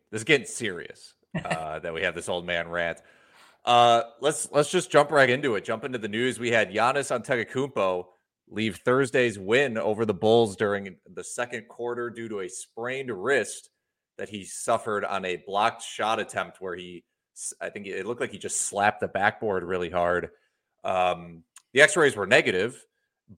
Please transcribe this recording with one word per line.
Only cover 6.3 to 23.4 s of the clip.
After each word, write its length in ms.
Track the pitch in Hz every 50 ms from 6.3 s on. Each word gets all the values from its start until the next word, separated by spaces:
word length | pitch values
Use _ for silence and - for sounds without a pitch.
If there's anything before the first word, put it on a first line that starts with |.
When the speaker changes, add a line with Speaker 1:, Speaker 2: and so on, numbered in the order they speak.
| 117 113
Speaker 1:
We 100 | 123 117
had 220 | 117 113 107 92 95
Giannis 440 | 107 110 123 135 139 131 - 143
Antetokounmpo 920 | 120 110 - 135 120 107 - - 127 139 143 - 113 98 92 92 90 87 - _ _ _ _ _ _ _ _
leave 300 | - 104 110 110 90 -
Thursday's 600 | - 127 123 135 139 123 - 135 123 120 101 101
win 400 | 92 95 113 135 143 131 110 110
over 260 | - 107 107 104 117
the 80 | 107 101
Bulls 440 | 87 110 107 113 117 117 104 95
during 400 | - 113 101 101 101 98 95 90 _ _ - 90
the 80 | 92 87
second 460 | - - - 123 123 127 117 110 110
quarter 420 | - - 117 120 120 120 120 120
due 180 | 104 117 113 110
to 120 | 107 101
a 80 | 92 90
sprained 640 | - - - _ - 113 117 123 131 131 135 120 110
wrist 580 | 92 95 123 143 123 101 - - - - - _ _ _ _ _ _ _ _ _ -
that 100 | 101 -
he 160 | 107 101 92
suffered 600 | - - - - - 117 110 - 117 104 101 101
on 200 | - 98 98 95
a 120 | 90 90 82 -
blocked 380 | - 95 101 107 117 117 - -
shot 340 | - - - 110 107 113 110
attempt 420 | 98 - - 101 92 87 - -
where 140 | 92 92 87
he 300 | 90 90 90 90 82 _ _ _ _ _ _ _
s-, 180 | - - - - -
I 100 | - 87
think 160 | - 104 101
it 200 | 98 90 92 92
looked 140 | 107 120 123
like 120 | 131 107 98
he 60 | 90
just 240 | - 101 - - -
slapped 380 | - - 101 101 - - -
the 60 | 110
backboard 560 | 87 - 98 98 107 110 - 117 110 98 92 85
really 260 | 85 92 90 90 85
hard. 420 | 87 87 87 87 90 87 82 82 - _ _ _ _ _ _ _ _ _ -
Um, 640 | 98 95 92 90 90 87 85 87 85 85 82 - _ _ - _ _ -
the 80 | 127 151
X-rays 340 | 147 - 175 156 139 117
were 100 | 104 98
negative, 580 | 92 123 151 165 123 95 90 98 120 135 - - _ _ _ _ _ _ _ _ _ 101 -